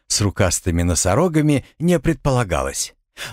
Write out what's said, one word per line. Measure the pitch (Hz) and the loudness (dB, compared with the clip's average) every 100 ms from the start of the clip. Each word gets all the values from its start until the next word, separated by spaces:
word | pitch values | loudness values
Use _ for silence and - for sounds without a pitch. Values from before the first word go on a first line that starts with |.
| - | -6
с | - | -2
рукастыми | 104 - 92 - - 85 | -2 0 0 0 0 0
носорогами | 87 85 90 101 180 156 151 143 - - | 2 0 2 2 2 2 2 0 -2 -4
не | 165 175 | 0 0
предполагалось. | - 160 - 127 110 80 67 - - - _ - - | 0 -2 0 0 0 -2 -4 -6 -10 -12 _ -16 -14